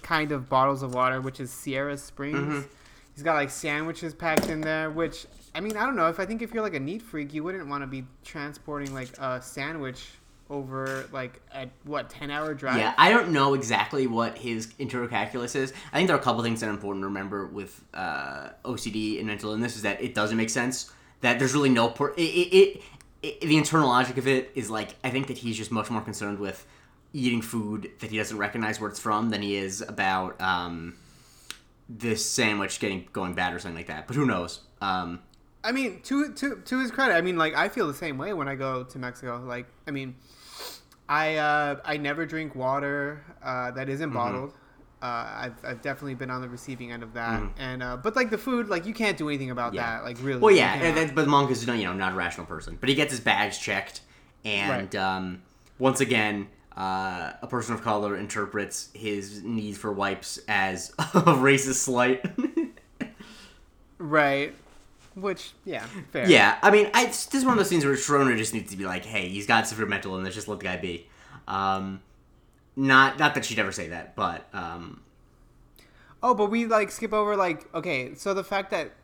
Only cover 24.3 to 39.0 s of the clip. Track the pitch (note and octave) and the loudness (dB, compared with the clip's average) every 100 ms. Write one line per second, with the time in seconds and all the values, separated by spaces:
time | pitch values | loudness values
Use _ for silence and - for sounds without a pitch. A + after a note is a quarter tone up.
24.3 | C3 B2+ C3+ G#2 A2 G#2 - C3 B2+ C3+ | 2 0 -6 -4 -4 -6 -6 -4 -2 -4
25.3 | A#2+ A#2+ G#2+ G#2+ A2+ G#2+ A2+ A2+ G2 G#2 | -6 -6 -4 -2 -2 -2 -4 -4 -6 -6
26.3 | G2+ G2 - - - _ _ _ D3 B2+ | -4 -6 -8 -14 -20 _ _ _ -2 2
27.3 | A#2 A2 A#2 G#2 G#2+ F#2 - G#2 G#2+ G#2 | 2 0 -4 -4 -6 -8 -12 -6 -4 -2
28.3 | G#2+ G2+ A#2 G#2+ G#2+ G#2 - A2+ G#2+ A2+ | -2 -2 -2 -2 -2 -6 -4 -2 0 0
29.3 | G#2 G2+ G2+ G2 F#2+ - - F#2+ F#2 F#2 | 0 0 -2 -2 -6 -8 -2 0 0 -2
30.3 | - F#2 F2+ F2 E2+ E2 - - - - | -4 -2 0 -2 -8 -10 -14 -20 -20 -20
31.3 | - - - _ _ - A2 A#2+ A2 - | -20 -18 -18 _ _ -18 -6 -2 -2 -2
32.3 | - A2 G2+ F#2+ - G#2+ F#2+ - G2+ F2+ | 2 2 2 -2 -2 -4 -4 -6 -6 -4
33.3 | F2 F2+ E2+ F#2 E2 E2 D#2 - A#2 C3 | -2 -2 -2 -8 -10 -10 -10 -4 0 2
34.3 | F#2+ F2 - - - G2 F#2 F2 F#2 - | 0 -4 -10 -16 -6 -2 -2 -2 -8 -14
35.3 | _ _ _ A3 B3+ B3+ F3+ - C#4 D4 | _ _ _ -4 -2 -2 -4 -2 0 0
36.3 | - C#4 A#3+ - B3+ B3+ - C4 E3+ F3+ | -2 -6 -6 -4 -2 -2 2 4 4 2
37.3 | E3+ D#3 D3+ G3 A#3+ E3 C#3 E3 C3+ F3 | 2 2 2 0 0 -2 -2 -6 -6 -6
38.3 | F#3 C#3 C3+ C3+ B2+ B2+ C#3 | -4 -4 -4 -4 -4 -6 -10